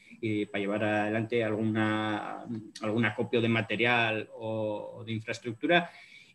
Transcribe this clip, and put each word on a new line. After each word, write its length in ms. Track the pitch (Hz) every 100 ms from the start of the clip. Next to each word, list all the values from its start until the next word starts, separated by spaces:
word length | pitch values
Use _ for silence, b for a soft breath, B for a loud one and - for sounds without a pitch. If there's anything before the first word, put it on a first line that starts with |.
| B B
y 260 | 110 104 101
para 140 | 101
llevar 220 | 101 104
adelante 640 | 107 107 104 110 110 120
alguna, 1000 | 110 107 110 110 107 107 107 104 98 98 104 110 107 -
algún 220 | 110 110
acopio 360 | 107 110 117 120
de 80 | 117
material 800 | 113 110 104 120 120 113 107 -
o, 640 | 120 110 110 107 104 107 120
o 80 |
de 80 | 110
infraestructura, 760 | 110 110 113 120 117 147 175 175 B B B B